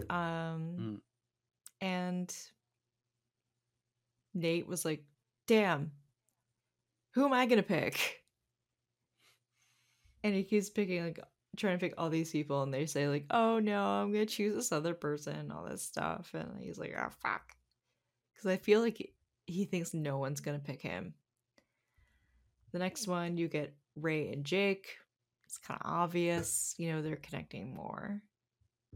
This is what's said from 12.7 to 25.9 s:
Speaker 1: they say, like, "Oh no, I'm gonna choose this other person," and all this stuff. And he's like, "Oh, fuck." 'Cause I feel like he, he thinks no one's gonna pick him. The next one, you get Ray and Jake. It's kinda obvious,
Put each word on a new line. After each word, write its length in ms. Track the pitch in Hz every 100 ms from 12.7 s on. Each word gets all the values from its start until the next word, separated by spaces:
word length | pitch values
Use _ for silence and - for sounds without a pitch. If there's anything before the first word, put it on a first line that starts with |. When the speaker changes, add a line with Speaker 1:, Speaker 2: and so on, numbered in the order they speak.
Speaker 1:
they 120 | 135 156
say, 220 | 143 143
like, 180 | 143 143
"Oh 300 | 233 226 226
no, 240 | 214 202 202 202
I'm 100 | 202
gonna 140 | 208 214
choose 300 | - 208 208
this 160 | 240
other 220 | 151 165
person," 420 | 170 151 147 147 151
and 160 | 147
all 120 | 78 85
this 160 | -
stuff. 500 | - - 80 82 175
And 260 | 160 67 -
he's 160 | - -
like, 140 | - -
"Oh, 120 | 62
fuck." 460 | - - - - - _ _ _ _ _ _ _ -
'Cause 100 | 196
I 100 | 185
feel 240 | - 208
like 160 | 233 220
he, 160 | - _ _ _ -
he 180 | 175 196
thinks 280 | 180 170
no 240 | 165 147 139
one's 240 | 135 143
gonna 180 | 147 147
pick 220 | 143 -
him. 340 | - 85 - - _ _ _ _ _ _ _ _ _ _ _ _ _ _ _
The 80 | 180
next 280 | 185 180 190
one, 300 | 175 170 170
you 100 | 165
get 280 | 156 143 - _ -
Ray 360 | 160 156 135
and 140 | 127 143
Jake. 520 | 190 202 196 - - _ _ _ _ _
It's 120 | -
kinda 240 | - -
obvious, 920 | -